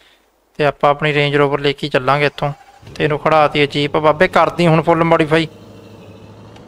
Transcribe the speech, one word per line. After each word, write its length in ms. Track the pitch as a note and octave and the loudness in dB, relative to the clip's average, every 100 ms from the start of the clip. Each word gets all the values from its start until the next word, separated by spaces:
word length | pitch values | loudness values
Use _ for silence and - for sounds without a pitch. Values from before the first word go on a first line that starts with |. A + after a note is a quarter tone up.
| _ _ _ _ _ - | _ _ _ _ _ -4
ਤੇ 60 | |
ਆਪਾਂ 260 | D3 - D3 | -2 0 0
ਆਪਣੀ 220 | C#3+ D#3 | 0 -2
Range 240 | D3 C#3+ C#3+ | -2 0 0
Rover 240 | C#3+ C#3+ | 0 0
ਲੈ 120 | C#3+ | -4
ਕੇ 160 | C3+ D3+ | -4 -4
ਚੱਲਾਂਗੇ 380 | C#3 B2+ C#3+ D3 | -4 0 0 -2
ਇੱਥੋਂ। 260 | - C#3+ C#3+ - - - | -4 -8 -8 -16 -20 -18
ਤੇ 100 | - | -6
ਇਹਨੂੰ 140 | D#3 D3 | -4 -2
ਖੜਾਤੀ 420 | D#3 D#3 D3 D3+ | 0 2 2 0
ਇਹ 80 | C#3+ | -2
ਜੀਪ 280 | D3 C#3+ D#3+ | -2 -4 -2
ਬਾਬੇ, 320 | D#3 D3+ F#3 | 0 2 0
ਕਰਦੀ 380 | F#3 D#3 - F3 | 0 0 0 2
ਹੁਣ 160 | D#3+ | 2
full 220 | D#3 E3 | 2 2
modify, 440 | E3 E3 D#3 D#3 D#3 - - - - - - - - - - - | 2 2 2 0 -2 -8 -20 -20 -20 -20 -20 -20 -20 -20 -20 -20